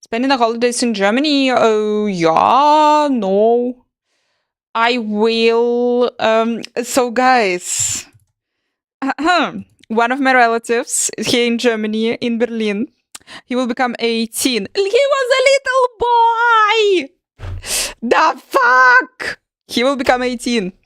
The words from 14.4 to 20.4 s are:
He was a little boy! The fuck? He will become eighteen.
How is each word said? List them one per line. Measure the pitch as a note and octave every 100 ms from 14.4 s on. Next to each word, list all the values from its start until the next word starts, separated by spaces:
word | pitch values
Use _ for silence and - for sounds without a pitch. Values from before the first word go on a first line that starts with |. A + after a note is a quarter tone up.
| C#4 A#3+ G3
He | - G4 A4+ C#5
was | C#5 B4 C5
a | C5
little | C#5 C#5 B4+ B4 A4+
boy! | A#4 A#4 A#4 A4+ A#4 A4+ G#4+ A4 G#4 F#4 C#4 _ _ _ - - - - - -
The | A#3 C4 D#4+ B3+
fuck? | _ - C4+ B3+ B3+ B3 D4+ _ - - _ _ _
He | -
will | B3 C#4
become | B3+ B3+
eighteen. | B3 B3